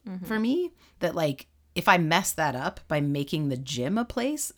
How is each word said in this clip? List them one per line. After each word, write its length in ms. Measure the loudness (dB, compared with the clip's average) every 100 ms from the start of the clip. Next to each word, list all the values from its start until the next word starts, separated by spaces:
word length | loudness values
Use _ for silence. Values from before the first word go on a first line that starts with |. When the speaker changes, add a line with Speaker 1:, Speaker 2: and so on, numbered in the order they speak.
| -12
Speaker 1:
Mm-hmm. 160 | -10
Speaker 2:
for 140 | -4 0
me, 340 | 2 2 -2 -6 -20 -4
that, 140 | -2
like, 320 | 2 0 0 -8 _ _ -2
if 100 | 4
I 80 | 6
mess 340 | 6 2 2
that 240 | 0 0 0
up 240 | -4 -6 -2
by 120 | 0
making 480 | 0 0 0 -2 -2
the 60 | -2
gym 400 | -4 -4 0 0
a 60 |
place 460 | -2 -2 -2 -2 -6